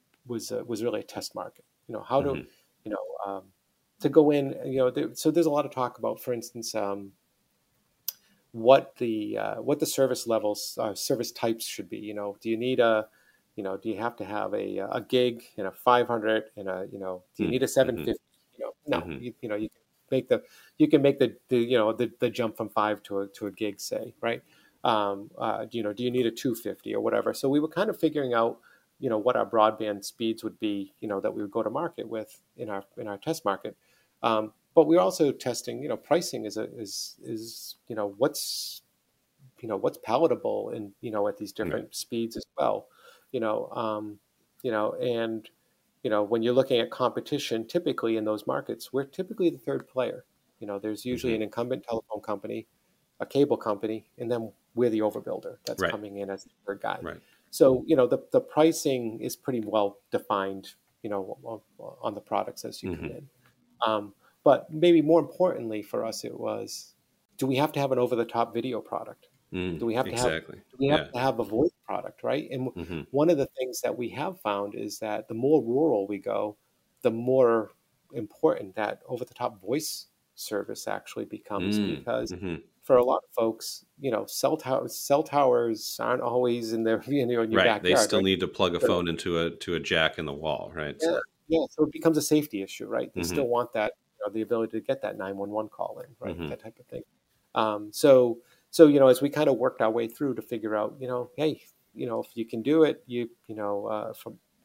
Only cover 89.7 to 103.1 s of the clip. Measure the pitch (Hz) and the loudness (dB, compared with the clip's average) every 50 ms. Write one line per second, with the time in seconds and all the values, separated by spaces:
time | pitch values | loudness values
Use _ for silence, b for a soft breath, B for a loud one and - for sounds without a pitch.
89.7 | 85 80 73 - 92 82 80 78 - - 80 73 69 73 80 78 69 - - - | -2 -2 0 2 4 4 4 4 2 -2 -6 -6 -6 -4 -4 -4 -4 -4 -6 -10
90.7 | - 76 76 73 69 - 160 170 160 - - _ _ _ _ - 160 160 135 - | -8 -8 -8 -8 -4 -2 -2 0 0 -2 -4 _ _ _ _ 0 0 0 0 0
91.7 | - 156 156 151 - - - 165 156 151 143 - 151 151 147 - - 98 95 - | 0 0 0 0 0 2 2 4 4 4 2 2 2 2 2 0 -6 -8 -8 -8
92.7 | - - 120 104 110 120 123 - - 90 85 - 180 151 135 120 120 120 123 - | -10 -12 -8 -6 -4 -4 -4 -6 -6 -4 -4 -2 0 0 0 2 2 0 0 -2
93.7 | - 110 107 - - _ _ _ _ - 104 104 101 110 110 - 120 113 113 113 | -2 -2 -2 -2 -4 _ _ _ _ -8 -8 -6 -4 -4 -2 -2 0 -2 -2 -2
94.7 | - 110 - - 135 131 - 101 104 104 95 98 98 98 101 101 104 110 110 104 | -4 -6 -2 -2 -4 -2 -2 -8 -6 -6 -8 -8 -6 -6 -6 -6 -4 -6 -6 -6
95.7 | - - - - - - - 147 123 - - 92 82 85 82 73 - - - 113 | -8 -8 -8 -8 -8 -12 -14 -18 -16 -10 -10 -8 -8 -6 -8 -8 -8 -10 -12 -18
96.7 | - _ - - - - - _ _ _ _ _ _ _ _ _ - 117 113 107 | -20 _ -20 -14 -14 -14 -14 _ _ _ _ _ _ _ _ _ -2 0 0 0
97.7 | 104 104 104 107 - - - 143 131 127 123 120 117 - b b b b b b | 0 -4 -6 -8 -4 4 8 10 10 10 8 6 2 -2 b b b b b b
98.7 | - - 160 147 143 139 135 131 123 123 139 143 143 147 151 139 131 113 127 131 | 10 12 12 12 12 10 8 8 8 6 4 0 2 2 4 4 4 4 2 0
99.7 | - - 117 110 113 120 117 113 - - 151 135 120 110 - - 123 110 110 107 | 0 2 0 2 2 0 -2 -4 -4 -4 -4 -4 -4 -4 -6 -8 -8 -6 -4 -2
100.7 | 107 104 107 113 - 139 127 123 127 123 - - - 139 151 156 131 - - - | -2 -2 -2 -2 -6 -8 -8 -6 -4 -6 -6 -8 -6 -2 -2 -2 -2 -4 -12 -20
101.7 | _ _ _ _ - - 135 120 113 - - - - 120 110 - 117 113 107 135 | _ _ _ _ -10 -8 -6 -4 -4 -4 -6 -6 -6 -8 -8 -6 -6 -4 0 4
102.7 | 156 160 156 143 - - _ - | 6 6 6 6 4 -2 _ -8